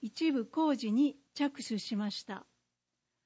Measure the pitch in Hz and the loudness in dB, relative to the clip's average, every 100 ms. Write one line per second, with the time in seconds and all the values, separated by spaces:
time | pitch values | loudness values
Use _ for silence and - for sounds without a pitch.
0 | 220 - 320 269 220 320 311 254 220 226 | -8 0 2 2 0 2 2 2 2 4
1 | 285 - _ - 285 277 - 214 - 208 | 2 0 _ -2 -2 -2 -6 -4 -2 -4
2 | 208 - - 190 - _ _ _ _ _ | -4 -6 -10 -14 -14 _ _ _ _ _
3 | _ _ | _ _